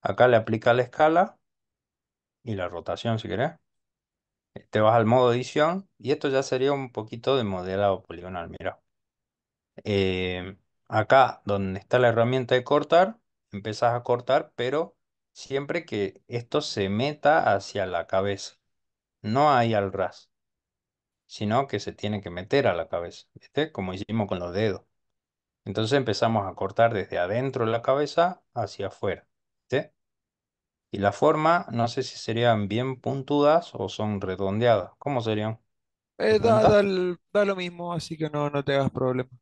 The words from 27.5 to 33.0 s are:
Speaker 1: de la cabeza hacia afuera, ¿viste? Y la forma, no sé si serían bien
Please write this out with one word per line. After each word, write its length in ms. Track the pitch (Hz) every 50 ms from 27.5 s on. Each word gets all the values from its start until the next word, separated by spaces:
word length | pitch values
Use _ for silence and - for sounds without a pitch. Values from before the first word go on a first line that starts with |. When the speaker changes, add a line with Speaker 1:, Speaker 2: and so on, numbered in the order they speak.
| 131 127 117
Speaker 1:
de 60 | 110
la 100 | 113 113 117
cabeza 600 | - 131 139 151 143 - - 170 180 180 _ _ _ _
hacia 320 | 120 107 98 - - 101
afuera, 400 | 95 - _ - 101 87 85 _ _ _ _ _ _ _ _ _ _
¿viste? 240 | - 139 156 - _ _ _ _ _ _ _ _ _ _ _ _ _ _ _ _ _ _ _ _
Y 80 | - 101
la 120 | 98 101
forma, 560 | - - - 147 156 156 156 160 170 175 - -
no 160 | 120 117 113
sé 160 | 120 - - 127
si 140 | - -
serían 500 | - - - 113 113 120 120 113 107 104
bien 320 | 95 101 117 127 135 131 120